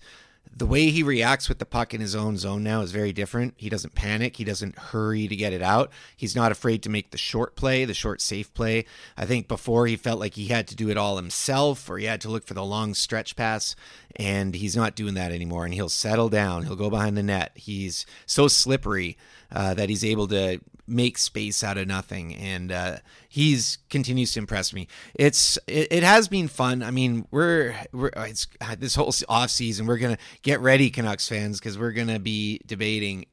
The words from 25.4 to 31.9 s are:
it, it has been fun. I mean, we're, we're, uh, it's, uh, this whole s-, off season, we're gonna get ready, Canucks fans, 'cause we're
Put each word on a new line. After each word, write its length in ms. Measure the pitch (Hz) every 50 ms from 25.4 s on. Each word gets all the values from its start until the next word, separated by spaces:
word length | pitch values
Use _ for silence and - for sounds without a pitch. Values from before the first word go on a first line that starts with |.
| - - - - -
it, 220 | - - 151 156 -
it 140 | - 175 170
has 240 | 185 208 233 226 185
been 220 | 196 190 170 143
fun. 340 | - - 131 123 127 127 117
I 80 | 110
mean, 340 | 127 127 131 127 117 117 101 -
we're, 420 | - 143 170 170 170 160 139 120 117 - - - -
we're, 180 | 123 135 135 - -
uh, 80 | 110 110
it's, 200 | 110 - - - - -
uh, 160 | - 117 113 -
this 180 | 131 127 -
whole 120 | 135 143 -
s-, 160 | 123 - - -
off 220 | 113 117 127 123
season, 340 | - - 123 117 110 98 110
we're 140 | 113 120 113
gonna 180 | 123 123 113 - - - - -
get 180 | - 139 143 110
ready, 300 | 123 131 131 135 139 120
Canucks 400 | - 127 117 107 101 - - -
fans, 320 | 113 104 104 104 104 95
'cause 160 | - 113 98 101
we're 160 | 117 120